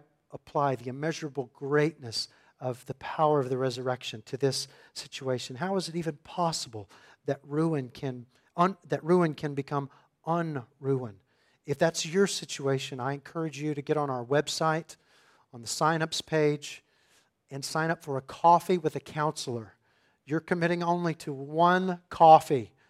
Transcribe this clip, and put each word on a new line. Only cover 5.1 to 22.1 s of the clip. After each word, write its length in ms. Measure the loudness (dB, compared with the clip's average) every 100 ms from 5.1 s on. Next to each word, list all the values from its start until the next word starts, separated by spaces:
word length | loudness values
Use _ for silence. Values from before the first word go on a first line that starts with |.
| -8 -4 -4 -6 -8
How 200 | -4 -2
is 120 | -4
it 80 | -6
even 220 | -6 -8
possible 680 | -10 -2 -2 -2 -8 -12 -14 -20 -20 _
that 160 | -6 -6 -4
ruin 420 | 0 0 0 -6
can, 380 | -8 -8 -10 -14 _ _ 0
un-, 200 | 0 0 -6
that 140 | -4
ruin 300 | 2 4 2
can 200 | 0 -6
become 340 | -6 -4 -4 -6 -14 _ _ -4
unruin? 880 | -2 -2 -6 -10 -8 -4 -2 -4 -16 _ _ _ _
If 140 | -6 0
that's 280 | 0 0 -2
your 200 | 2 2
situation, 720 | 0 -8 -4 0 0 -2 -6
I 140 | -4
encourage 460 | -6 -8 -6 -6 -4
you 140 | -4
to 80 | -4
get 140 | -2 0
on 140 | 0
our 140 | -4
website, 720 | 0 0 0 0 0 0 -4 -20 _ _ _ _ _
on 100 | -14
the 40 | -8
sign-ups 540 | 0 2 2 -2 -4
page, 640 | -2 2 2 0 -8 -16 _ _ _ _ _ _ -14
and 140 | -12
sign 260 | -4 -2 0
up 120 | -2
for 140 | -4 -8
a 40 |
coffee 560 | -8 2 6 6 4 0
with 180 | 0 -4
a 40 |
counselor. 720 | -8 -4 -4 -4 -8 -8 -10 _ _ _ _ _ -6
You're 140 | -4
committing 420 | -2 0 0 0
only 320 | 0 0 0
to 180 | -4 -8
one 680 | -10 -4 2 4 4 0 -4
coffee 640 | -4